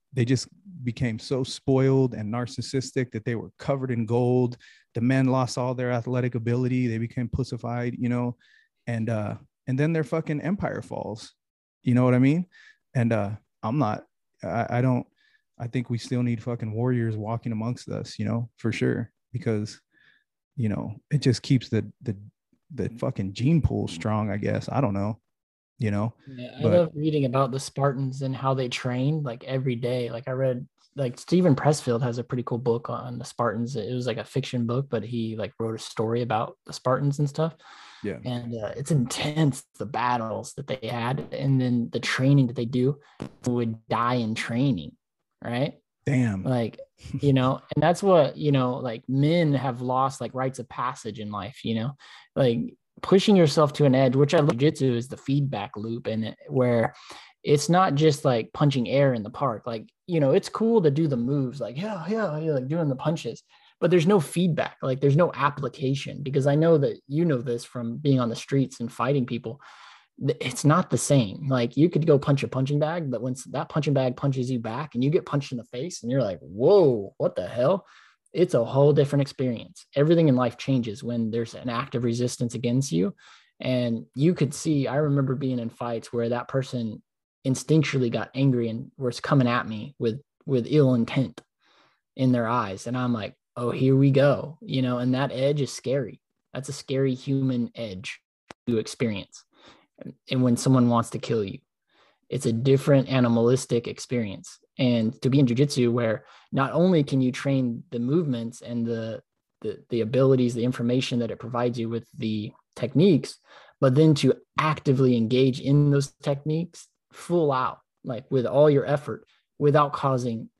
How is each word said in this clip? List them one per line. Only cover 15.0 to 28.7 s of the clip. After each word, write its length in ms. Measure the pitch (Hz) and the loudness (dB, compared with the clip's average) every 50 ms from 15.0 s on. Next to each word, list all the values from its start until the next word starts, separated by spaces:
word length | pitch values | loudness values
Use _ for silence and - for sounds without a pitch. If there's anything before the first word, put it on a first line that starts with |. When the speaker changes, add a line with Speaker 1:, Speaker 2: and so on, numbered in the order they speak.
| - _ _ _ _ _ _ _ _ _ _ - | -2 _ _ _ _ _ _ _ _ _ _ -12
Speaker 1:
I 80 | 123 | -10
think 240 | 117 - 127 120 - | -6 -6 -6 -4 -4
we 80 | 120 113 | -6 -6
still 240 | - - 127 123 123 | -6 -4 -4 -2 -2
need 180 | 120 117 113 | -2 -2 -4
fucking 320 | - 127 120 113 117 107 107 | -6 -8 -8 -6 -6 -6 -4
warriors 420 | 113 120 127 123 120 113 113 110 | -2 -2 0 0 0 -2 -2 -4
walking 360 | 107 104 110 117 117 - 120 | -4 -6 -6 -6 -6 -6 -6
amongst 360 | 110 107 110 120 120 - - - | -6 -4 -4 -4 -6 -8 -8 -8
us, 280 | - 104 - - - | -8 -8 -8 -8 -8
you 80 | - 104 | -6 -4
know, 240 | 110 110 117 123 - _ | -2 -2 -4 -4 -8 _
for 140 | - - 113 | -6 -4 -4
sure. 400 | 117 - 127 127 - - 120 - _ _ _ _ | -2 0 0 -2 -2 -2 -6 -8 _ _ _ _
Because, 480 | - 120 - 117 110 104 104 - - - _ _ _ _ _ _ _ _ _ _ _ _ _ _ _ | -10 -6 -4 -2 -2 -2 -4 -6 -10 -16 _ _ _ _ _ _ _ _ _ _ _ _ _ _ _
you 140 | - 117 107 | -4 -2 -2
know, 260 | 98 67 58 104 107 - - - | -2 -4 -6 -8 -10 -12 -6 -4
it 80 | 147 131 | -2 0
just 240 | - 135 110 - - | 2 2 2 2 2
keeps 260 | - 139 117 - - | 2 0 0 0 0
the, 200 | 113 107 104 104 - _ | -2 -2 -2 -4 -10 _
the, 160 | - 117 95 101 104 - - _ _ _ _ _ _ - 156 | -8 -8 -8 -8 -12 -20 -20 _ _ _ _ _ _ -12 -8
the 160 | 117 92 - 113 | -6 -6 -6 -6
fucking 360 | 117 - 127 - - 98 95 101 | -6 -6 -4 -4 -4 -6 -6 -4
gene 280 | - 117 147 170 151 | -2 2 2 4 4
pool 260 | 123 - 110 104 98 | 2 2 0 -2 -4
strong, 440 | 104 - 85 - 107 107 107 107 104 | -4 -6 -4 -4 -2 0 0 -2 -2
I 60 | 101 | -4
guess. 300 | 104 104 104 107 107 - - | -4 -2 -2 -2 -2 -4 -4
I 100 | - - | -2 0
don't 120 | - 101 98 | 0 0 0
know, 240 | 98 101 107 110 - _ _ _ _ _ _ _ _ _ _ _ | -2 -2 -4 -6 -8 _ _ _ _ _ _ _ _ _ _ _
you 140 | - - 107 | -4 -2 -2
know, 220 | 101 101 107 120 - _ _ | 0 0 -2 -4 -6 _ _
Speaker 2:
Yeah, 220 | - 131 123 123 - - | -18 -16 -14 -14 -12 -6
I 40 | - | -2
Speaker 1:
but 100 | 151 156 | 0 4
Speaker 2:
love 200 | 175 175 170 160 - | 4 4 4 2 -2
reading 320 | 147 151 160 151 147 139 | -4 -2 0 0 0 0
about 260 | 123 123 135 139 120 | 2 2 2 0 0
the 80 | 131 135 | -2 -6
Spartans 640 | - - - 139 139 143 127 135 135 131 131 139 135 | -8 -8 -4 0 0 0 0 0 -4 -6 -6 -6 -6
and 120 | 131 131 | -6 -4
how 180 | 120 131 135 135 | -2 -2 0 0
they 140 | 135 127 | 0 -2
trained, 560 | 123 | -4